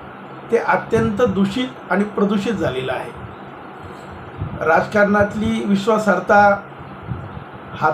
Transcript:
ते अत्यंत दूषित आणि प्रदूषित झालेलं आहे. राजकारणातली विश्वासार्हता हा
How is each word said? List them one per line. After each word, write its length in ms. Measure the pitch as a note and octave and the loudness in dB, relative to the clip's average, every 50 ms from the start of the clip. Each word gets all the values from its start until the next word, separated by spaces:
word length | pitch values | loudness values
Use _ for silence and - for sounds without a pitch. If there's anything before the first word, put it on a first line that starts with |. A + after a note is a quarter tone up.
| - - - - - - - - - - | -14 -16 -16 -16 -16 -16 -16 -12 -6 -2
ते 60 | A#3 | 0
अत्यंत 640 | - - - F3+ F3+ - - A3+ A3+ A3+ A3+ G3+ A3 | 0 2 2 0 0 0 0 2 2 2 2 2 2
दूषित 720 | B3 G3+ F3+ G3 G3 G3 - B3+ B3+ B3+ - - - - | 2 2 4 2 2 2 2 -2 -4 -4 -6 -8 -4 0
आणि 120 | F3+ G3 G#3 | 0 0 0
प्रदूषित 500 | G#3 - - G3+ G3+ G#3+ G3 - A#3+ G#3 | 0 2 0 2 2 2 0 0 -2 -2
झालेलं 400 | E3 D#3 C3 B2+ C3 C3 B2+ B2 | 0 0 -2 -2 -2 -2 -4 -4
आहे. 300 | A#2 - - - - - - - - - - - - - - - - - - - - - - - - - - - - - - - - | -4 -6 -8 -12 -12 -14 -14 -14 -16 -16 -16 -16 -16 -16 -16 -16 -16 -16 -16 -16 -16 -16 -16 -16 -14 -14 -12 -8 -8 -8 -6 -4 -2
राजकारणातली 1000 | B2+ D#3 D#3+ F#3 F#3+ - - G3+ G3+ G3 G3+ G#3 G3+ G3+ - G#3+ A3 A3+ A3+ A3 A3+ | 2 4 4 4 4 2 4 4 4 6 6 4 2 2 0 -2 -2 0 0 0 2
विश्वासार्हता 960 | G3+ G3 F#3+ - A3+ G#3+ G#3 - G3+ F3+ F#3 - - G#3 G#3 G#3 G3+ G3 - - - - - - - - - - - - - - - - - - - - - - - - | 2 2 2 4 2 2 4 4 2 2 2 4 6 6 8 8 8 6 2 -2 -12 -16 -16 -16 -16 -16 -14 -10 -10 -10 -10 -10 -12 -14 -14 -14 -14 -16 -16 -16 -12 -6
हा 160 | - D3+ D#3+ | 0 0 2